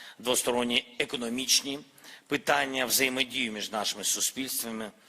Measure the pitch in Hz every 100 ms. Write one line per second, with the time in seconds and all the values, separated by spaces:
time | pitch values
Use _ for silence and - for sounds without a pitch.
0 | - - 117 120 - 123 120 120 - -
1 | 147 135 117 123 127 - 139 139 - -
2 | - - - 143 - 143 135 131 123 120
3 | 135 127 131 123 120 107 98 110 101 104
4 | 92 104 - 127 131 - 117 113 107 -